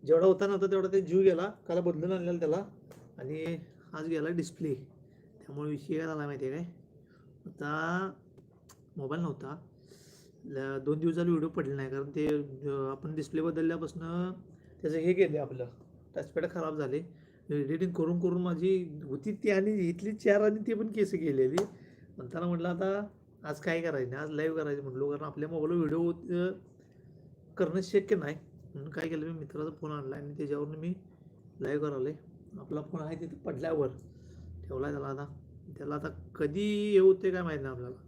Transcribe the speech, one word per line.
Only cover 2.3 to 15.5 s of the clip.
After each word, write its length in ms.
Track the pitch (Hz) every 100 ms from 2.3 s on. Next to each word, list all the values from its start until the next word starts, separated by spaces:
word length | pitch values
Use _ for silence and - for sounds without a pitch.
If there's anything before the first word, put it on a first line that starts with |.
| 175
त्याला 300 | 160 170 208 - - - - -
आणि 400 | 131 156 160 165 - - -
आज 160 | 156 160
गेला 200 | 160 160
डिस्प्ले. 460 | 175 - - 160 127 - - - - - - -
त्यामुळे 240 | 143 151
विषय 280 | 147 - 160
काय 80 | 160
झाला 200 | 156 147
माहिती 220 | 139 131
आहे 80 | 143
काय, 160 | 175 175 - - - - - - -
आता 680 | - 143 156 160 180 190 - - - - - - - - -
मोबाईल 240 | 135 156
नव्हता, 440 | 170 - 135 151 - - - - - - - -
ल-, 400 | - 135 135 135
दोन 140 | 135 156
दिवस 160 | 170
झाले 160 | 165 170
व्हिडिओ 180 | 165 160
पडले 260 | 170 139
नाही, 160 | 139 135
कारण 200 | 135 139
ते, 160 | 143 151 151 143 131 143
अ, 220 | 139 135
आपण 240 | 135 160
डिस्प्ले 280 | 156 143 -
बदलल्यापासनं 920 | 165 160 160 165 156 170 165 175 180 - - - - -
त्याचं 160 | 156 156
हे 140 | 170
गेले, 260 | 180 180 147
आपलं 280 | 135